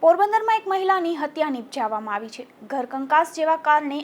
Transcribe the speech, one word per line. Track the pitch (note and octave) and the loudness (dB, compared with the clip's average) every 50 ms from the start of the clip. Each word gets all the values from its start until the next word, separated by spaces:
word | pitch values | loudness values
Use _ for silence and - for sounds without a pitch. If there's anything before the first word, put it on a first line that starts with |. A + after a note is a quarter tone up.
| - | 6
પોરબંદરમાં | D#4+ F4 F4+ G4+ G#4 G#4 A4+ A4 A4 A4 A4 | 6 6 6 4 2 2 0 2 2 0 0
એક | - | 0
મહિલાની | G4 F#4+ F#4+ F#4+ F#4+ F#4+ F#4+ F4 E4 E4+ | -2 -2 -2 2 2 0 2 2 -2 -4
હત્યા | D4+ D4+ D4 D4+ D#4 D4+ D4+ | -4 -4 -6 -2 -2 -2 -2
નિપજાવવામાં | C#4 B3 A3+ - - C#4 A#3 G#3+ A3 G#3+ A3 A3 G#3 | -2 -6 -8 -10 -6 -4 -4 -2 -4 -4 -6 -4 -6
આવી | G#3 A3 A3+ | -6 -6 -8
છે. | - - B3 - - _ - G#3+ | -14 -16 -18 -18 -18 _ -14 -8
ઘરકંકાસ | - B3+ B3 B3 B3+ C4+ C4+ C4+ D4+ D4+ E4+ E4 - | -6 -6 -6 -6 -6 -8 -4 2 2 2 2 2 -2
જેવા | E4 D#4 D#4 D#4+ D#4+ D#4+ | -2 0 0 0 0 2
કારણે | D4+ D4+ D4+ D4+ C#4+ C#4 D4 | 2 2 4 2 0 -6 -6